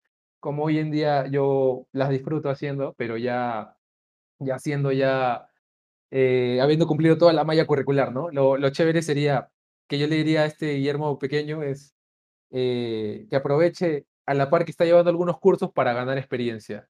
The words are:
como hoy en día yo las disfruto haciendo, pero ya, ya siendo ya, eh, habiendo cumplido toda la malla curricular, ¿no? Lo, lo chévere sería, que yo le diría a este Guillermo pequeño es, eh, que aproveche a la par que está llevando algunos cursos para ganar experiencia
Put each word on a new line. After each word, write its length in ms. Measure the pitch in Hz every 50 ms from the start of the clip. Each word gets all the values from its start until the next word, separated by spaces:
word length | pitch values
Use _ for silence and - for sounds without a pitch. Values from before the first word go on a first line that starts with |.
| _ _ _ _ _ _ _ _
como 240 | - 151 143 147 151
hoy 140 | 156 156 156
en 120 | 156 156
día 360 | 151 151 151 151 147 143 131 143
yo 600 | 139 143 139 139 139 135 135 131 127 127 - _ -
las 160 | 135 131 139
disfruto 400 | 139 131 139 143 156 151 147 143
haciendo, 440 | 135 - 151 143 139 139 135 151 - -
pero 180 | 123 113 117 113
ya, 600 | 120 123 123 123 123 120 117 107 104 - - _ _ _ _ _ _ _ _ _ _ _ _ -
ya 200 | 143 131 127 127
siendo 320 | - 151 147 143 139 143
ya, 560 | 135 135 135 135 135 135 131 123 120 113 - - _ _ _ _ _ _ _ _ _ _ _ _
eh, 480 | - 131 131 127 127 127 123 123 123 127
habiendo 260 | 127 143 156 156 165 160
cumplido 300 | 156 151 156 160 160 160
toda 160 | 170 170 160
la 100 | 151 147
malla 240 | 156 156 160 160 -
curricular, 440 | 147 139 131 135 139 139 127 117 117
¿no? 180 | 131 156 175
Lo, 260 | 151 139 135 135 135 131
lo 120 | 139 135
chévere 300 | 139 - 170 160 160 170 160
sería, 460 | 156 147 143 147 147 139 123 - - _ _ _ _ _ _ _ -
que 120 | 147 143
yo 80 | 147 151
le 80 | 156 156
diría 260 | 156 156 156 156 151
a 20 | 151
este 260 | 151 - 165 151 143
Guillermo 460 | 139 135 143 143 143 151 151 139 131
pequeño 440 | - 131 143 147 151 147 156 156 151
es, 320 | 139 135 139 - - _ _ _ _ _ _ _ _ _ _ _ _
eh, 760 | - 127 127 127 123 123 120 117 113 110 110 104 107 107 - -
que 60 | -
aproveche 680 | 135 - 143 143 147 170 175 170 - 185 170 156 143 - _ _ _ _
a 80 | - 143
la 160 | 139 139 139
par 160 | 165 170 165
que 60 | 170
está 140 | 160 - 175
llevando 240 | 165 170 175 175 175
algunos 280 | 170 170 175 175 160 -
cursos 320 | - 196 180 - 190 175 -
para 200 | - 131 127 120
ganar 240 | 120 127 127 135 135
experiencia 680 | 131 - - 120 120 120 113 110 - - 107 107 - _